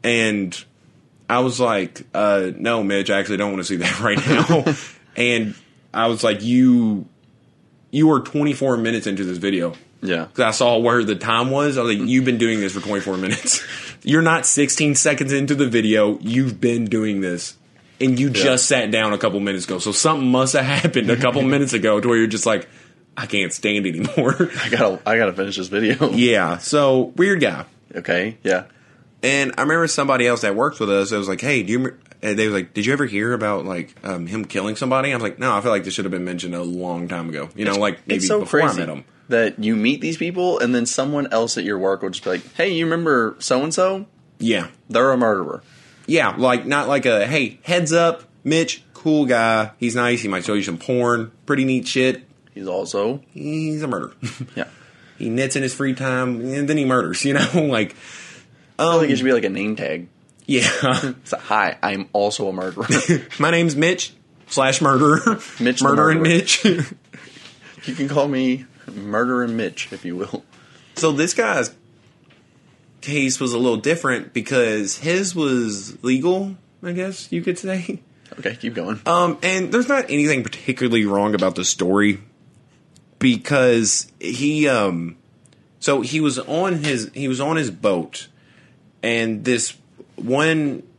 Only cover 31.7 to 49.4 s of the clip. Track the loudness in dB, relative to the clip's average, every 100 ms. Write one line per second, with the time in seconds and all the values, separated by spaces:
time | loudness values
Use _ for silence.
31.7 | -2 -2 -8 _ -8 -4 0 0 0 -4
32.7 | -4 -2 0 -2 -2 -2 -2 -2 -2 -4
33.7 | -8 -10 -12 -10 -8 -6 -8 -6 -4 -4
34.7 | -4 -2 0 0 -2 -4 -2 0 0 2
35.7 | 0 -2 -6 -4 -4 -6 -6 -8 -6 -6
36.7 | -6 -6 -6 -6 -8 -8 -8 -10 -6 -2
37.7 | 0 0 -2 -4 -2 0 0 0 0 2
38.7 | 0 -6 -10 -14 _ -2 2 2 0 0
39.7 | 2 2 0 -4 -4 -4 0 0 0 0
40.7 | 0 0 -2 -2 -2 0 0 0 -2 -2
41.7 | -2 0 -2 -4 -6 -4 -4 -4 -2 0
42.7 | 0 0 0 2 2 0 -4 -2 0 0
43.7 | 0 0 0 -10 _ _ _ 0 0 -2
44.7 | -14 -2 2 4 4 2 2 -2 -8 _
45.7 | -20 -20 -16 0 2 2 2 2 2 0
46.7 | -2 2 2 2 2 2 0 -2 -6 -2
47.7 | 0 2 4 2 0 -12 _ 0 0 0
48.7 | -6 _ -6 2 2 4 4